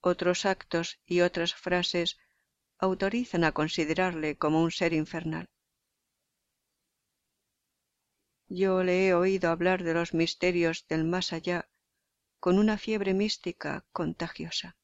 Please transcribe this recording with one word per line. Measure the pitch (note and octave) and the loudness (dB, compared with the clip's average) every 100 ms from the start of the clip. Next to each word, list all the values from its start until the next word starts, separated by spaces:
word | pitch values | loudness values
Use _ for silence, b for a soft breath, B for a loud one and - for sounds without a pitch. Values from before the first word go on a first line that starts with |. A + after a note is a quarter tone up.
Otros | F3+ F3 F3+ F3+ G3+ | 0 0 0 0 -2
actos | F#3+ - E3+ E3+ - | -2 -2 -4 -4 -10
y | _ F3 | _ 2
otras | F3 F3 E3+ | 2 2 -4
frases | - - F3+ F3 F3 E3+ - _ _ _ _ _ _ | -4 -2 -2 0 -2 -2 -6 _ _ _ _ _ _
autorizan | F#3+ F#3 G3 A#3 B3 F3 | -2 0 -2 -2 -2 0
a | E3 | 0
considerarle | - D#3 - D#3 D#3+ F#3 E3 D#3 D3 | 2 -2 -2 -2 0 0 -2 -6 -2
como | D#3 D#3+ | 0 2
un | E3 | 2
ser | - F3 | 0 0
infernal. | E3 D#3 E3 E3 D#3+ F3 _ _ _ _ _ _ _ _ _ _ _ _ _ _ _ _ _ _ _ _ _ _ _ _ _ _ _ _ _ _ | 0 -4 -6 -6 -8 -10 _ _ _ _ _ _ _ _ _ _ _ _ _ _ _ _ _ _ _ _ _ _ _ _ _ _ _ _ _ _
Yo | F3+ F#3+ F#3 | 0 2 4
le | F#3 F3+ F#3+ | 4 4 4
he | |
oído | F3 F#3 F#3+ F3+ | 4 4 2 2
hablar | E3 F3 F#3 | 2 2 2
de | E3+ | 0
los | E3 E3+ | 0 0
misterios | D#3+ E3 - F3+ F3 E3+ D#3+ _ | 0 0 2 0 2 0 0 _
del | D#3+ | -2
más | D#3+ F3+ F#3 | 0 0 -2
allá | E3 E3 F3 - _ _ _ _ _ _ _ | -6 -4 -4 -6 _ _ _ _ _ _ _
con | F3+ F#3 | 2 4
una | G#3+ G#3+ | 4 0
fiebre | - A3 G3 | -4 -2 0
mística | F#3+ G#3 - - - D3 C#3 - | 0 0 -2 -8 -8 -8 -8 -10
contagiosa. | - D#3+ E3 E3 - D#3+ - F3 - | -6 -6 -4 -8 -8 -8 -8 -10 -18